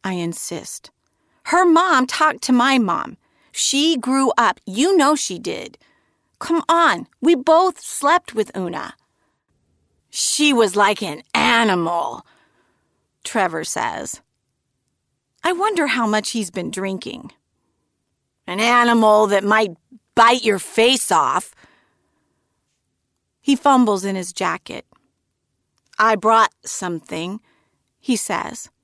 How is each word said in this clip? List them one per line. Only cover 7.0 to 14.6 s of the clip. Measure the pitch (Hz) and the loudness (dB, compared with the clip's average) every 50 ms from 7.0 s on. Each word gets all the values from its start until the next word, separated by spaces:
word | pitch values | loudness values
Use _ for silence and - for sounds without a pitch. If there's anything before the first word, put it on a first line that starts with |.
| - _ _ _ | -4 _ _ _
we | - 294 349 | 2 2 2
both | 269 247 - 320 320 370 370 - - | 2 4 4 4 4 4 2 0 -4
slept | - - - - - 285 330 359 349 - - | -12 -12 -10 -4 0 2 2 2 _ -4 -4
with | 220 214 202 - | -4 -4 -4 -4
Una." | 202 190 175 170 160 - - - _ _ _ _ _ _ _ _ _ _ _ _ _ _ _ _ _ _ _ _ _ _ _ | -8 -8 -8 -8 -10 -10 -12 -14 _ _ _ _ _ _ _ _ _ _ _ _ _ _ _ _ _ _ _ _ _ _ _
"She | - - - - - - 294 294 285 | -10 -6 -4 -4 -2 2 2 2 4
was | 233 226 202 180 | 4 2 2 4
like | 202 208 196 214 - 220 | 2 2 2 2 0 -4
an | 180 147 156 - _ _ | -8 -8 -10 -14 _ _
animal," | - - 240 247 226 233 220 190 175 170 165 170 170 165 - 117 120 - _ _ _ _ _ _ _ _ _ _ _ _ _ _ _ _ _ _ _ _ | 0 2 2 4 2 2 2 0 0 0 -2 -2 -4 -4 -6 -8 -12 -16 _ _ _ _ _ _ _ _ _ _ _ _ _ _ _ _ _ _ _ _
Trevor | - - 233 196 175 165 160 156 | -6 -2 -2 -2 0 -2 -6 -8
says. | - - - - 113 85 - 73 - - - _ _ _ _ _ _ _ _ | -8 -6 -4 -4 -4 -6 -8 -10 -12 -14 -16 _ _ _ _ _ _ _ _